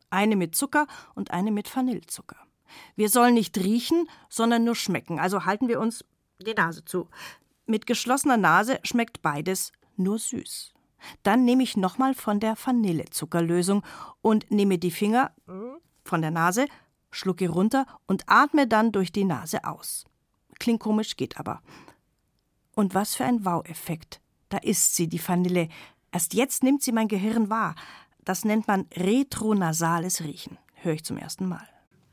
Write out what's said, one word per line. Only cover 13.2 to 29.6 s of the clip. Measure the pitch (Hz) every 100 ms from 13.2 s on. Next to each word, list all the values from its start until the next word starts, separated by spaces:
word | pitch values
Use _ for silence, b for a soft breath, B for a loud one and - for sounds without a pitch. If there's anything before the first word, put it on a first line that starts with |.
| 151 175 165 175 175 202 B B B B
und | 220 220 -
nehme | 208 196 180
die | 175
Finger | - 208 233 269 - - 185 233 302 _ _
von | - 170
der | 160
Nase, | 160 170 196 285 B B _ _
schlucke | - 190 180 180
runter | 165 214 269 262 B -
und | 190 -
atme | 220 285 311 254
dann | 220 226
durch | 202 180
die | 208
Nase | 196 131 156 -
aus. | - 147 - - - _ _ _ _ -
Klingt | - 226
komisch, | 220 214 214 -
geht | - -
aber. | - - B B B B _ _ _ _ _ _ _
Und | - 196
was | 190 214 -
für |
ein | 254 240 190
Wow-Effekt. | 170 165 165 - 160 - - _ _ _
Da | 196
ist | - 196 - -
sie, | 165
die | 165 -
Vanille. | 175 180 180 160 B B B _
Erst | 175 -
jetzt | 190 269 -
nimmt | 262 277
sie | 262
mein | 226 220
Gehirn | 208 208 226 208
wahr. | 226 185 165 B B B _
Das | - 190 214
nennt | 220 214
man | 196 - -
retronasales | 175 247 269 - 214 208